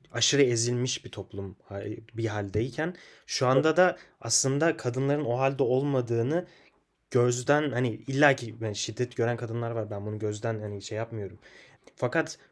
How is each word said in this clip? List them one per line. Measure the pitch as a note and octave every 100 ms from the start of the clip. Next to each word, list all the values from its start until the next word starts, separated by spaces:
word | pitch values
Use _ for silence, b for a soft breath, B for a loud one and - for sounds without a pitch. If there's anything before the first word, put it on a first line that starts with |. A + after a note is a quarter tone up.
| -
aşırı | A2+ - C#3+
ezilmiş | C3+ A#2 A#2 B2 B2 -
bir | -
toplum | - F#2+ G2 G2 F#2
ha-, | - G2+ G#2 A2+ A2
bir | A2+ A2+
haldeyken | G#2 G2+ G2+ B2+ D3 D#3+ F3+ B B B
şu | - B2+
anda | C3 D3+ D#3+
da | F3+ - B B
aslında | A#2 - C3+ C#3 E3 E3
kadınların | B2+ A#2+ C3+ D3
o | C#3+ A#2+
halde | C3+ C3+
olmadığını | B2+ B2+ C#3+ C3+ A#2 A#2 A#2+ E3 F3+ B B B _ _ -
gözden, | B2 B2 A#2+ B2 D3 D3+
hani | B2 B2+
illa | A2+ - C3+ D3 C3+
ki | A#2 A2
ben | A2+
şiddet | G2+ - A2 B2 -
gören | A#2 A#2+
kadınlar | A2+ A#2 A#2
var. | A2+ G#2+
Ben | G2+ G#2
bunu | G#2+
gözden | G#2+ G#2 A#2 A2
hani | G#2+ G2+
şey | - G#2+
yapmıyorum. | A2+ A2 G2 G2 B B B B B -
Fakat | - E3 D3 - b